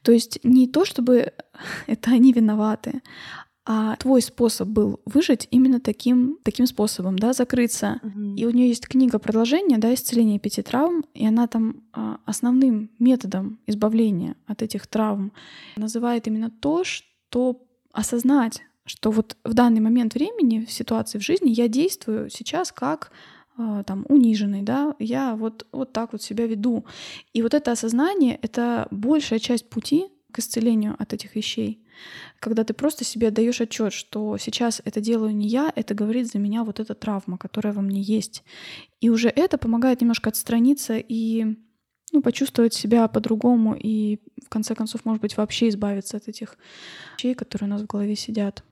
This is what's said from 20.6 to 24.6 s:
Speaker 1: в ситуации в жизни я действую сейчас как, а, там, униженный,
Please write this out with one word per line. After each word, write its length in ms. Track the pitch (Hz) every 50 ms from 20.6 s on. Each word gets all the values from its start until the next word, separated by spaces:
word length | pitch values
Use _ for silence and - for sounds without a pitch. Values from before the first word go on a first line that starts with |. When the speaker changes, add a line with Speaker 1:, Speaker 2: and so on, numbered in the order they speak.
| 226
Speaker 1:
в 60 | -
ситуации 460 | - - - - 233 220 220 - - 208
в 40 | 202
жизни 260 | - 339 392 381 269
я 180 | 220 226 240
действую 640 | 233 220 262 320 381 - _ - - 214 220 - 208
сейчас 420 | - - 233 - - 330 370 -
как, 400 | _ - 247 277 311 302 - - _ - - - - _ _ _ _
а, 260 | - 226 220 208 202 196
там, 220 | - 190 196 - -
униженный, 520 | 277 294 247 226 220 202 208 202 202 196